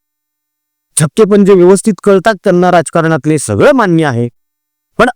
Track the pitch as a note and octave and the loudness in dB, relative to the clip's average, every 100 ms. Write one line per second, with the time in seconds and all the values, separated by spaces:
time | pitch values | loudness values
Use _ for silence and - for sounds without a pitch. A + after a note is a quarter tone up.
0 | _ _ _ _ _ _ _ _ _ - | _ _ _ _ _ _ _ _ _ -6
1 | D3+ - G3+ G#3 G3 F#3+ F3 G3 A3+ F#3+ | -4 0 2 2 2 4 4 2 0 -2
2 | G#3 G3 G3 F#3 G3+ F3+ F3+ F3 D3+ E3+ | 0 0 -2 -4 -2 0 2 0 0 -2
3 | D#3+ D#3+ D3+ D#3 - G#2 G#3+ C4+ G3+ E3 | -2 -2 -2 -4 -4 0 0 0 0 0
4 | D3+ A#2 A#2+ - _ _ _ _ _ - | -2 -4 -6 -10 _ _ _ _ _ -4
5 | B3 | -2